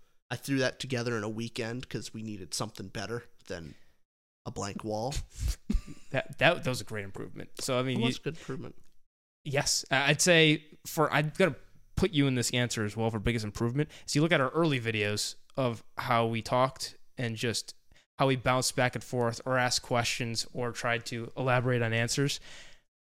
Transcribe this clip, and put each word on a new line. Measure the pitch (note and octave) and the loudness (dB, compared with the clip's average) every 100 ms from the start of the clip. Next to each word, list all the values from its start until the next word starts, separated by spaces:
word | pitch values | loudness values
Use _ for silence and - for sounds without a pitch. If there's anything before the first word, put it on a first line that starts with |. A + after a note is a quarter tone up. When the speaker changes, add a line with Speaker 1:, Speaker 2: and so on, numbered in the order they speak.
| - _ _ | -20 _ _
Speaker 1:
I | A#2+ | -8
threw | - C3+ | -2 2
that | B2+ - | 2 0
together | B2+ A#2+ A#2+ A2+ | -4 -4 -2 -2
in | |
a | G#2+ | -4
weekend | A2 A#2 - A2+ B2 - | -4 -6 -6 -6 -6 -6
'cause | A2 G2+ | -8 -8
we | A2+ | -10
needed | G#2+ G2+ F#2 - | -10 -10 -8 -6
something | G#2+ - G2 | -6 -8 -10
better | A2+ G2+ A#2+ - - - | -8 -6 -8 -10 -20 -12
than | F2 D#2 - - _ _ _ _ _ - | -10 -10 -16 -20 _ _ _ _ _ -12
a | |
blank | - G2+ - | -6 -6 -6
wall. | A2 G#2+ B2 D3+ | -6 -4 -4 -4
<laughs> | - - - - - - - - - | -6 -4 -2 -2 0 -2 -2 -14 -4
Speaker 2:
That, | C3+ - - | -4 -4 2
that, | C#3 E3+ | 2 2
that | C3 | -2
was | A2+ | -4
a | G2+ | -6
great | G#2+ G2+ | -8 -8
improvement. | - G2 G#2+ - - | -10 -10 -10 -12 -8
So, | - B2+ | -2 0
I | |
mean, | C3 B2 | 0 0
Speaker 1:
It | B2 | 0
was | B2+ | -2
Speaker 2:
you | |
Speaker 1:
a | |
good | C#3+ D#3+ | -6 -8
improvement. | - C3 - - - - - _ _ _ D#3 | -10 -10 -10 -12 -18 -20 -20 _ _ _ -4
Speaker 2:
Yes. | C3+ - - - | -2 0 -2 2
I, | C3+ C#3 | 2 4
I'd | D3+ | 4
say | F3+ E3 D#3 D3+ - - - | 6 8 8 6 0 -16 -8
for, | E3 D3 | 0 2
I'm | B2+ D#3 - | 4 0 2
gonna | F3+ B2 - - - - | 2 2 -14 -20 -8 0
put | F#3+ | 2
you | D3 C#3 | 4 4
in | |
this | B2+ A#2 | 4 2
answer | B2 B2 A#2 | 2 0 0
as | G#2 A2+ | -2 0
well | A2 | 0
for | A2 | 2
biggest | A2 A#2 G#2+ | 0 0 -2
improvement. | - A#2 C3+ D3+ - - | -2 0 0 -2 -6 -2
So | D3 | 2
you | |
look | D#3+ | 4
at | D#3+ | 4
our | B2+ | 4
early | D#3+ E3 C3+ | 2 2 2
videos | A2+ A2 G#2 G#2 - - - - | 0 0 0 0 -4 -6 -10 -2
of | B2+ A2 - - | -2 -2 -8 -8
how | C3 A#2 A2+ | 2 4 4
we | A2+ | 0
talked | - B2 C3 - - - - - | 0 2 2 0 -12 -12 -18 -6
and | A#2+ A2 | -4 -2
just | A#2+ G2+ - - - - _ - | -2 -2 -6 -14 -20 -20 _ 0
how | C3+ | 2
we | B2+ | 4
bounced | B2+ B2+ B2 - | 2 2 2 2
back | B2 A#2 | 2 0
and | |
forth | - B2+ A#2 A2+ - | -4 0 0 -2 0
or | C3 | 2
asked | B2 - | 2 0
questions | - A#2+ B2 - A#2 A2+ - | 0 0 2 -2 -2 -4 -6
or | B2+ A#2+ | -4 -6
tried | A2+ B2 A#2 - | -2 -2 -2 -2
to | A#2+ A#2 C3+ | -8 -8 -4
elaborate | C3 B2 B2 B2 | 2 2 4 2
on | A#2 | 2
answers. | A2+ A#2+ - C#3+ - - - - - _ _ | 2 2 2 0 0 -8 -16 -18 -20 _ _